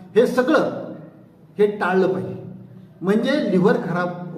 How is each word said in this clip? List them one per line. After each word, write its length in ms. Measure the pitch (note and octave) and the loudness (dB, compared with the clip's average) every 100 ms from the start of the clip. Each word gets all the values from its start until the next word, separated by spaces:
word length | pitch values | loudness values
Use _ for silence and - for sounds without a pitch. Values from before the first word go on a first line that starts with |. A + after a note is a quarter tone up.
| - G3+ | -2 2
हे 120 | B3 | 4
सगळं 580 | - B3+ C#4 - - - - - - - - - - | 2 2 2 0 -4 -10 -14 -18 -20 -20 -20 -10 0
हे 80 | G#3 | 0
टाळलं 400 | G#3 F3+ F#3 F3+ | 0 0 2 0
पाहिजे. 360 | - - - - - - - - - | -2 -6 -10 -14 -16 -18 -20 -20 -4
म्हणजे 500 | F3 A3 B3+ D4 A3 | 0 2 2 0 2
लिव्हर 220 | F#3 F#3+ | 4 4
खराब 640 | B3 F3+ F3+ F3+ - - | 2 0 -4 -4 -6 -12